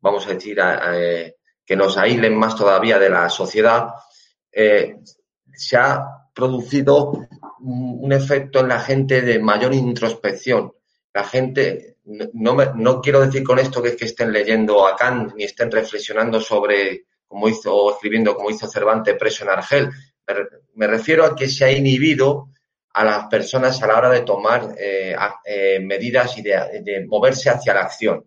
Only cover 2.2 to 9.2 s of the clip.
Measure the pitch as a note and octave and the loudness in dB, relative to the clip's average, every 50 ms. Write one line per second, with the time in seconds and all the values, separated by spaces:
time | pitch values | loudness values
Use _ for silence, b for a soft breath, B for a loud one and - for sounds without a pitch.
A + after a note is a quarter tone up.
2.2 | A2+ A2 A2 A2 A2 A2 A2 - G#2+ G2+ G2 F#2+ - A2+ G#2+ G2 G2 F#2+ F#2 F2 | 2 2 2 2 0 -2 0 2 2 4 4 4 4 2 4 4 4 4 4 2
3.2 | F2 F2 - - F#2+ F#2 G2 G#2+ G#2+ A2+ A2+ A#2 - - B B B B B B | 0 0 -2 -4 -6 -4 0 2 4 4 4 2 0 -4 B B B B B B
4.2 | B B B B _ _ _ G#2 G#2+ G#2+ G#2 G2+ D2 - - - - - _ _ | B B B B _ _ _ 2 4 4 4 4 2 -2 -8 -16 -20 -20 _ _
5.2 | _ _ _ _ _ _ _ - - - B2+ A#2+ B2+ C3+ C#3 - - - - - | _ _ _ _ _ _ _ -14 -8 0 2 2 2 2 0 -2 -4 -10 -14 -20
6.2 | _ _ _ - B2 C3 C3 B2 A2 - D3 C#3+ C#3 C#3 C#3+ D3 C#3+ C#3+ C#3+ - | _ _ _ -4 -2 -2 -2 -4 -6 -4 -2 0 2 4 4 4 4 0 -6 -8
7.2 | - - - - - - - _ C3 C3 B2 B2 B2+ B2 A#2+ A#2 B2+ C#3 C#3 C#3 | -10 -16 -20 -20 -20 -20 -20 _ -12 -8 -8 -6 -6 -8 -8 -8 -2 0 0 0
8.2 | C3+ C3+ C#3+ C3+ C3+ C#3 - C3+ C3 B2+ B2 A2+ - - C3+ C3+ C3+ C3+ C3+ B2+ | 2 0 -2 -2 -2 0 0 0 2 2 0 -2 -2 -2 0 0 2 2 2 2